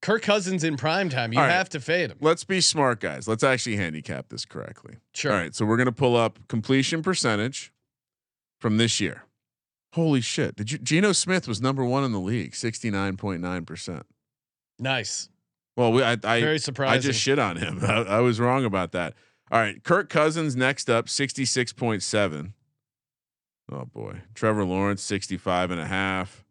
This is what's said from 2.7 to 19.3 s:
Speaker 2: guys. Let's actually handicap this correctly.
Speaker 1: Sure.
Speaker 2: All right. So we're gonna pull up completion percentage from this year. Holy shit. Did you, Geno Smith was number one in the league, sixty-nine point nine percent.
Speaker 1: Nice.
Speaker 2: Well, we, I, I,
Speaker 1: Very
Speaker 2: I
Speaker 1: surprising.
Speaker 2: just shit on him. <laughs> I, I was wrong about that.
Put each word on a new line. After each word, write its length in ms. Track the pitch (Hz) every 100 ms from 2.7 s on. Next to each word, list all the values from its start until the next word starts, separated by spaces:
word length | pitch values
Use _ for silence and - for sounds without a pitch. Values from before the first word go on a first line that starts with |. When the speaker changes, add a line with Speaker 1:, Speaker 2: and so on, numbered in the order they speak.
| 160 135 120
Speaker 2:
guys. 280 | 90 69 64
Let's 160 | 110
actually 340 | 139 127 123 104
handicap 520 | 90 78 - 76 -
this 160 | 64 -
correctly. 520 | - - - - - _
Speaker 1:
Sure. 180 | - 147
Speaker 2:
All 60 | 101
right. 180 | 85 -
So 100 | 107
we're 120 | 113
gonna 140 | 127
pull 240 | 120 131 120
up 240 | 113 - -
completion 540 | 120 107 135 135 165
percentage 720 | 160 180 123 104 113 139 - _ _ _ _ _ _ _ _ _
from 180 | 117 107
this 220 | 117 -
year. 240 | 95 - - _ _ _ _ _ _
Holy 280 | - 160 139
shit. 340 | 117 - 131 -
Did 160 | 107
you, 60 | 135
Geno 340 | 120 156 208
Smith 340 | 180 - 185 -
was 140 | 104
number 220 | 131 135
one 200 | 131 131
in 80 | 139
the 80 | 107
league, 340 | 92 120 73 -
sixty-nine 600 | 120 113 113 101 98 95
point 240 | 104 90
nine 240 | 90 90 82
percent. 400 | 82 - 85 - _ _ _ _ _ _ _
Speaker 1:
Nice. 520 | 127 131 - - - _ _ _ _ -
Speaker 2:
Well, 160 | 123
we, 100 | 120
I, 80 | 123 117
I, 160 | 101 117
Speaker 1:
Very 140 | 151 156
Speaker 2:
I 20 |
Speaker 1:
surprising. 440 | - 131 135 123
Speaker 2:
just 180 | 131 113
shit 200 | 131 143
on 160 | 113 82
him. 240 | 85 90
<laughs> 80 | 110
I, 140 | 110
I 160 | 101 104
was 200 | 123 110
wrong 260 | 120 131 123
about 260 | 95 87
that. 220 | 90 85 - _